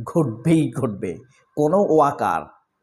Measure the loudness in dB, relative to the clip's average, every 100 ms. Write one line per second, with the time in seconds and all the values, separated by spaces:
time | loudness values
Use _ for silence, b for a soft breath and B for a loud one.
0 | -4 -2 -2 -2 2 2 2 -4 -6 -6
1 | -8 -10 -16 b b -2 2 2 4 4
2 | 4 2 -2 -2 -6 _ _ _